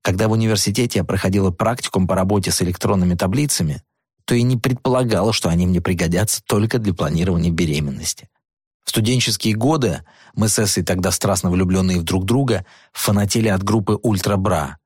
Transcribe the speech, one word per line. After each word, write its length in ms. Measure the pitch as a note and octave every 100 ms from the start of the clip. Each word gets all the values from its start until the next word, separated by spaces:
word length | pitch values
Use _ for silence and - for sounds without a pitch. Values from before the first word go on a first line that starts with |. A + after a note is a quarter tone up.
Когда 280 | - F#2 A2
в 20 |
университете 680 | A2 A2 G#2+ - G#2 A#2+ G2+
я 40 |
проходила 480 | E2 F#2+ G2 G2 F#2+
практикум 560 | F2+ A2 A#2 - G2 F#2
по 80 | F#2
работе 360 | F#2+ G2+ E2+
с 100 | -
электронными 540 | F2+ F2+ - G2 F2+ F2
таблицами, 680 | F#2 B2 D3 - D2+ C3 _ _ _ _
то 120 | - A#2+
и 60 |
не 120 | B2 B2+
предполагала, 800 | B2 B2 C3 B2+ B2 G2+ G#2+
что 160 | A2 F2
они 180 | E2+ F2+
мне 140 | F2+
пригодятся 600 | E2+ F2 F2 F2 A2 - -
только 340 | G#2+ A2 B2
для 140 | G#2
планирования 580 | E2+ D#2 E2 F#2 E2+ E2+
беременности. 800 | E2 E2 D2 D2 C2+ E2+ - - _ _ _ _ _ -
В 60 |
студенческие 640 | - A2 B2+ A#2 G#2 A2+ G#2+
годы 460 | B2+ D#3+ A#2 D#2 - _ -
мы 140 | - G#2+
с 120 | -
Эссой, 240 | G#2 -
тогда 280 | E2+ F#2 F#2
страстно 380 | - G2+ F#2 F#2
влюблённые 480 | F2+ F#2 F#2+ F#2 F2+
в 40 |
друг 200 | E2 F#2
друга, 420 | F#2+ B2 C3+ F#2+ - - _
фанатели 560 | - - G#2 G2+ A#2 A2
от 140 | F#2
группы 360 | G2 A2 G2 G#2
Ультра 360 | A#2 G2 G#2+ G2+
Бра 400 | F#2 F2 C#2+ D2